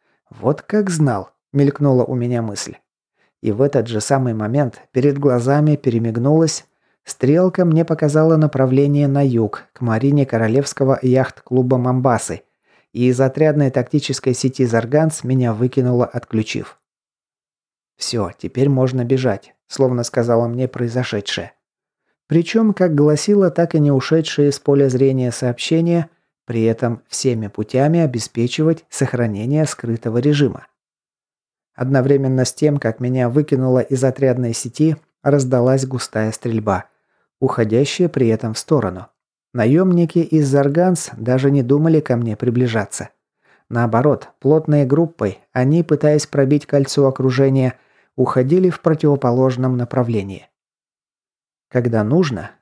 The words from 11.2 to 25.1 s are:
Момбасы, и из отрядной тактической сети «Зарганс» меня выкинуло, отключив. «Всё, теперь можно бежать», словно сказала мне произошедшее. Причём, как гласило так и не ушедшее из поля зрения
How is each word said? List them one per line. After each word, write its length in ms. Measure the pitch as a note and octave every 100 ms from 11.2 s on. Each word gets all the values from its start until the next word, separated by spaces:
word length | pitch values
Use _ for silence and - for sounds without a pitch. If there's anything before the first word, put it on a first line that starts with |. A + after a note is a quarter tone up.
| B2+ - - B2+ B2+ B2+
Момбасы, 640 | B2 B2+ C3 A2+ - D#2+ - _ _ _ _
и 140 | A2 B2
из 120 | A#2+
отрядной 520 | C3+ D3 D#3 D3 C#3
тактической 600 | B2+ A#2 D3+ - C3 C3+
сети 320 | B2 C3 - B2
«Зарганс» 580 | A2+ A#2 D3 D#3+ D#3
меня 300 | B2+ C3 A#2+
выкинуло, 520 | G#2+ B2+ C3+ B2+ B2 A#2+
отключив. 720 | A#2 - A2 A2 A2 - - _ _ _ _ _ _ _ _ _ _ _ _
«Всё, 340 | - A#2 F#2+ -
теперь 320 | - B2 C#3
можно 360 | C3 B2+ B2+ A#2+
бежать», 500 | C3 B2+ G2 - _ _
словно 360 | - C3 B2
сказала 440 | A#2 B2 A#2+ A#2 A#2
мне 200 | A#2+ B2+
произошедшее. 840 | - A#2 B2 B2 G#2+ G2+ - E2+ _ _ _ _ _ _ _ -
Причём, 460 | E3 E3 A3 A3
как 220 | G3 F3+ D3
гласило 560 | D3 D3+ - G3+ F3+
так 240 | E3 E3 D#3+
и 40 |
не 120 | D3
ушедшее 580 | C3+ - D#3+ D#3 - C#3+
из 100 | C#3
поля 300 | - C#3+ C#3
зрения 420 | B2 C3+